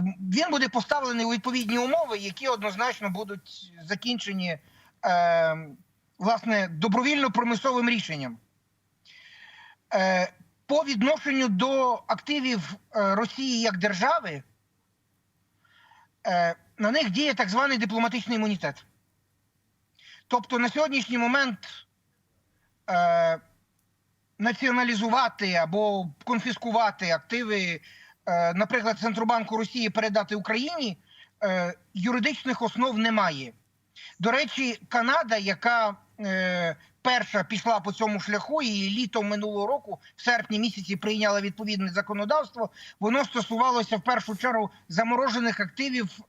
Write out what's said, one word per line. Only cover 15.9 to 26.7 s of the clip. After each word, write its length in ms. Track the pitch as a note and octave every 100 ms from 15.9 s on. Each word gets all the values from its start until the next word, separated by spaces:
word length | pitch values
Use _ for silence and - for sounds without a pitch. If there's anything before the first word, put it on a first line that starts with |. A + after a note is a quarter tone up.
| _ _ _ -
е, 280 | F3 E3+ E3+ _ -
на 120 | G#3+
них 200 | C#4+ B3+
діє 240 | F#3 D4
так 140 | A#3+ G#3+
званий 300 | G#3+ C#4 B3+
дипломатичний 580 | G#3 A3+ A#3 B3 G3+ A#3
імунітет. 480 | G#3+ F#3+ D3+ C3+ - _ _ _ _ _ _ _ _ _ _ _ - - -
Тобто 300 | B3 - B3
на 100 | A#3+
сьогоднішній 500 | C#4+ D4+ C4+ A3 A#3+
момент, 400 | A#3 C4+ C4 G3 - - - _ _ _ _ _ _ _ _ _ -
е, 480 | F3+ F3 E3+ E3 E3 - _ _ _ _ _ _ _ _ -
націоналізувати 1160 | A3 - C4 B3 A#3+ A3+ A3+ A#3+ B3 - G3
або 520 | F3 D#3+ G3+ G#3+ G3+ F3 C#3
конфіскувати 880 | - A#3+ B3 A3 A#3